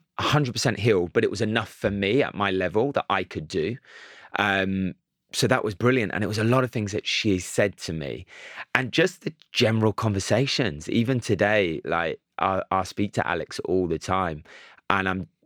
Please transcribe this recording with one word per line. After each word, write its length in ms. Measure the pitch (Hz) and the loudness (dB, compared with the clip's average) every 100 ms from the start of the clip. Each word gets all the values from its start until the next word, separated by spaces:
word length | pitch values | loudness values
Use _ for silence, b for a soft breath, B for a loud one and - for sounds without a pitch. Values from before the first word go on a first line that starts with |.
| _ - | _ -4
a 60 | |
hundred 300 | - 147 127 | 2 2 2
percent 260 | - 123 107 | 0 -2 2
healed, 340 | 113 95 87 | 4 4 2
but 100 | 92 | 2
it 80 | 95 | 0
was 80 | 98 | 0
enough 300 | 107 113 107 | 0 0 -4
for 220 | - 107 | -4 -2
me 320 | 101 98 131 | 0 2 2
at 100 | 104 | 0
my 160 | 95 101 | 0 0
level 420 | 92 90 104 139 | 0 0 2 0
that 120 | 104 - | 0 0
I 120 | 95 | -2
could 240 | 92 87 78 | -2 -8 -4
do. 300 | 90 82 127 B B B B B - | -2 -2 -4 B B B B B 0
Um, 560 | 101 98 95 95 92 - _ _ _ | 2 2 0 0 -2 -4 _ _ _
so 120 | - 113 | -2 2
that 160 | 127 | 2
was 120 | 110 - | 0 0
brilliant. 380 | 120 131 101 | 2 2 0
And 100 | 98 | -2
it 40 | 101 | -2
was 100 | 104 | 0
a 60 | |
lot 200 | 110 131 | 2 2
of 80 | 127 | 2
things 220 | 117 104 | -2 -4
that 120 | 101 - | -4 -4
she 340 | - 107 92 | 0 2 0
said 380 | - - 104 - | 0 0 0 -2
to 140 | - | -8
me. 320 | 80 69 58 - B B B - | -6 -6 -8 -12 B B B -2
And 180 | 123 123 | -2 0
just 300 | - 160 - | 0 0 -2
the 120 | - - - | -12 -12 -6
general 400 | - 113 113 107 | 0 2 4 2
conversations, 960 | - 113 98 - 107 139 - 110 73 - | 2 0 0 2 2 2 0 -2 -4 -2
even 300 | 117 117 123 | 0 2 0
today, 640 | - 95 104 107 90 78 | 0 2 2 4 2 -2
like, 360 | - 82 82 - _ - | -2 -2 -2 -6 _ -4
I, 240 | 95 92 - | 0 0 0
I 120 | 95 | -2
speak 300 | 92 - 101 | 0 -2 -2
to 140 | - - | -2 -2
Alex 320 | 85 - - - | -2 -4 -6 -2
all 220 | 92 87 | 0 0
the 120 | 78 | -2
time. 440 | - 92 90 78 B B B B - | -2 -2 -2 -6 B B B B 0
And 180 | 98 95 | 2 2
I'm 180 | 92 - _ | -2 -6 _